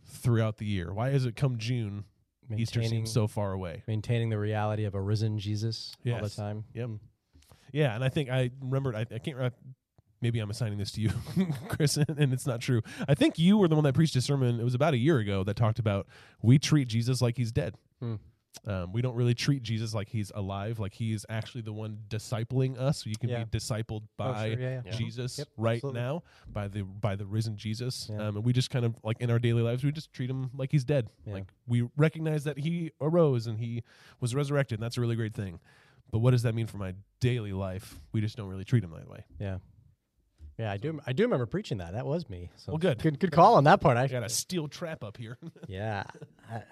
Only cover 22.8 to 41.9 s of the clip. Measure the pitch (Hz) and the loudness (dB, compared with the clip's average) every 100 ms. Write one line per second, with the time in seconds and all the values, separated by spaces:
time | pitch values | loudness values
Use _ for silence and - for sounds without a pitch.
22.8 | 131 - 110 107 123 120 110 113 - 110 | -2 -2 -4 -4 -2 -4 -2 -4 -2 -4
23.8 | 113 110 107 - 127 107 110 113 127 131 | -4 -8 -10 -6 -4 -2 -2 -2 -4 -6
24.8 | 117 113 113 113 123 - 151 - 113 117 | -6 -4 -4 -4 -6 -6 -10 -2 0 0
25.8 | 139 123 120 160 - - - 107 101 101 | -2 -4 -4 -6 -8 -20 -12 -8 -6 -6
26.8 | 95 101 107 98 101 107 113 104 107 110 | -6 -2 -2 -2 -2 -2 -2 -2 -6 -6
27.8 | 123 - - 107 107 104 120 123 123 127 | -6 -8 -8 -6 -4 0 2 2 2 0
28.8 | 120 113 107 113 120 117 117 117 117 123 | 0 -2 -4 -2 2 2 4 2 2 0
29.8 | 143 151 - - 123 131 127 135 135 151 | -2 -2 -10 -8 -6 -4 -6 -6 0 0
30.8 | 123 143 110 _ - 98 95 _ - 120 | 2 0 0 _ -10 -8 -10 _ 0 0
31.8 | 120 147 156 160 160 151 143 135 151 175 | 0 2 2 2 -2 -2 -2 -4 -2 -2
32.8 | 160 - 143 175 156 123 110 110 117 117 | -4 -4 2 6 6 4 0 -4 -4 -6
33.8 | - - - - 123 131 139 143 139 107 | -8 -18 -20 -6 -2 0 2 2 2 -2
34.8 | 117 120 120 113 110 104 98 87 _ _ | -4 -2 0 0 -2 -4 -8 -8 _ _
35.8 | _ _ - 113 120 123 117 113 113 98 | _ _ -4 2 6 6 4 0 -4 -6
36.8 | 95 92 - - 123 123 104 95 95 95 | -8 -8 -14 -2 0 0 -2 -4 -4 -6
37.8 | - - - 113 107 - 101 95 95 120 | -10 -18 -4 -2 -2 -4 -10 -8 2 2
38.8 | 87 80 - - - - 101 90 - - | 2 -10 -16 -18 -16 -8 -6 -6 -10 -20
39.8 | _ _ _ _ _ _ - - 110 101 | _ _ _ _ _ _ -18 -8 -6 -4
40.8 | 147 156 - 127 240 170 117 175 - 110 | -6 -6 -6 0 2 0 -2 -4 -6 -8
41.8 | 85 | -6